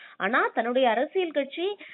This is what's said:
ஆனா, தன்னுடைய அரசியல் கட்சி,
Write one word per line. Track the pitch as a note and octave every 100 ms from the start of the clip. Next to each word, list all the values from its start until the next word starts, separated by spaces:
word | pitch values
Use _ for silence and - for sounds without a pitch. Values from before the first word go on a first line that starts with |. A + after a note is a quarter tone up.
| - -
ஆனா, | F#3+ B3+ A4
தன்னுடைய | D4 A3+ B3 B3+
அரசியல் | A3 D4+ F#4+ F4+
கட்சி, | D4 C4+ - F4+ G#4 -